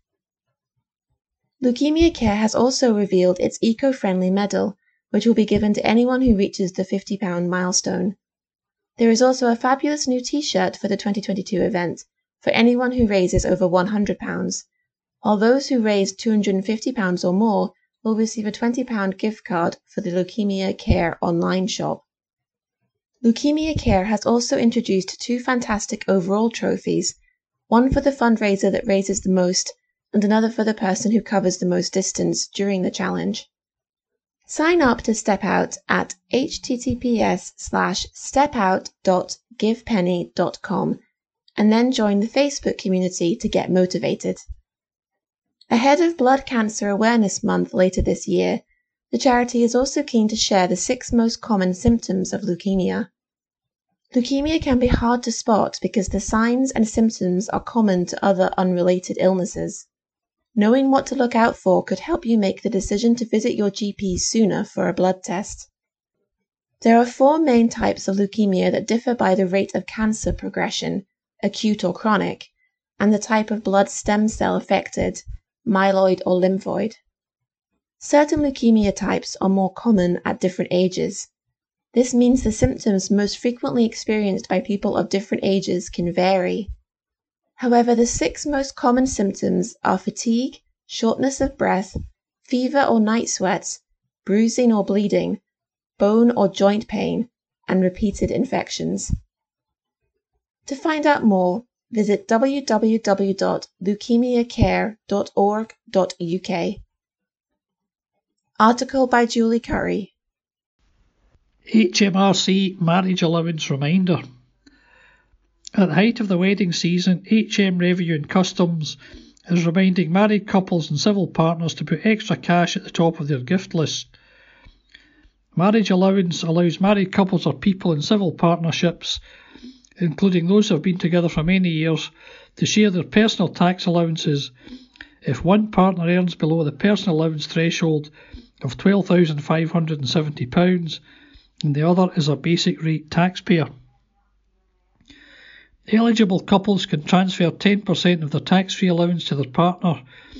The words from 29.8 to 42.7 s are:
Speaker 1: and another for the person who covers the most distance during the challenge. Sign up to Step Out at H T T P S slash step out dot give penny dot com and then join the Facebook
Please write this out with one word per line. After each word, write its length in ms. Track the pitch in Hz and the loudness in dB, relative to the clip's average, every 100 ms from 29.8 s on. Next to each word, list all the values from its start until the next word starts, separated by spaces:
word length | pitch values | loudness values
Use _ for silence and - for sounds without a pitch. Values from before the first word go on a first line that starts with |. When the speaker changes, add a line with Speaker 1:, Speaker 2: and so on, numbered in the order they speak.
| _ _ _ | _ _ _
Speaker 1:
and 100 | 214 | -2
another 240 | 202 214 226 | 2 2 0
for 160 | 233 | 0
the 80 | 220 | -2
person 400 | 214 190 196 233 | -2 -2 -2 0
who 80 | 220 | 0
covers 380 | - 196 185 185 | 0 0 0 -2
the 80 | 180 | -2
most 260 | 175 - | -2 -2
distance 540 | 190 190 - 170 170 - | -2 -4 -2 -2 -2 -6
during 340 | - 202 190 | -4 -4 -2
the 100 | 180 | -4
challenge. 600 | - 185 180 175 214 - _ _ _ _ _ _ _ _ _ _ | -4 -6 -4 -4 -6 -10 _ _ _ _ _ _ _ _ _ _
Sign 340 | - 311 349 | -2 2 4
up 220 | 269 233 | 2 2
to 120 | - | -2
Step 300 | 220 - 196 | -2 0 -2
Out 320 | 196 185 233 - - | 0 0 -2 -6 -4
at 260 | 185 - - _ | -2 -2 -10 _
H 320 | 240 302 - | -4 -2 -8
T 160 | - 247 | -6 -6
T 180 | 254 240 | -4 -4
P 240 | 254 226 | -2 0
S 320 | 202 185 - - | 0 0 -6 -16
slash 500 | - 196 180 185 - | -6 -2 -2 -2 -8
step 420 | - - 277 294 277 | -12 -4 0 0 0
out 320 | 190 190 - _ | 0 0 -4 _
dot 320 | - 180 - - _ - | 0 0 -2 -12 _ -4
give 260 | 214 233 | -2 -2
penny 480 | - 226 180 180 170 | -2 0 0 -2 -4
dot 260 | - 175 - | -2 -4 -4
com 360 | - 180 160 - _ _ _ _ _ - | -6 -4 -2 -6 _ _ _ _ _ 0
and 100 | 214 | 4
then 220 | 220 247 | 4 2
join 280 | 254 214 202 | 0 0 0
the 60 | 226 | 0
Facebook 520 | 269 285 277 - | 0 0 -2 -6